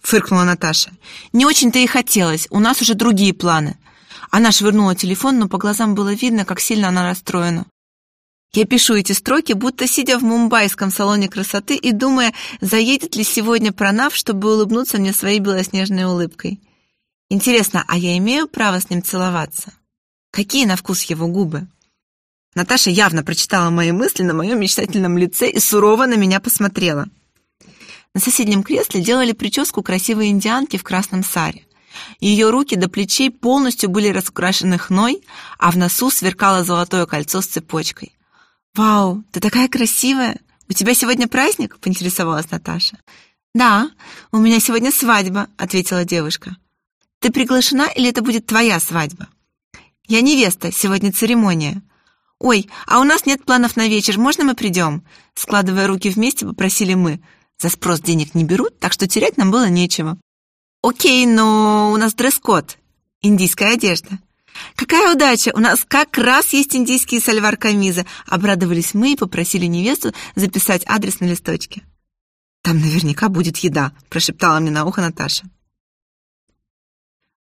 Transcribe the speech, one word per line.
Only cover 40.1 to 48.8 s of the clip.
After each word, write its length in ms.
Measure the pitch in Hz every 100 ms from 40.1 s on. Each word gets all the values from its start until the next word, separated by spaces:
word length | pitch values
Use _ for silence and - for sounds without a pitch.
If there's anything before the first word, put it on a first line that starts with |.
| 269 240 - _ _ -
У 40 |
тебя 220 | 190 214
сегодня 340 | 247 233 247 240
праздник?" — 500 | 247 285 415 - -
поинтересовалась 720 | - 180 180 180 165 156 160
Наташа. 480 | 170 - 170 - - _ - _ _ _
"Да, 360 | 226 247 208 294 _ - - -
у 80 | 220
меня 220 | 226 226
сегодня 300 | - 226 254
свадьба", — 580 | - 240 214 190 202 202 -
ответила 460 | 180 190 180 185
девушка. 520 | 170 170 151 - - 185 _ _ _ _ _ -
"Ты 100 | 233
приглашена 560 | 269 247 254 - 269 294
или 140 | - 247
это 140 | 240
будет 240 | 233 226 -
твоя 340 | 220 233 175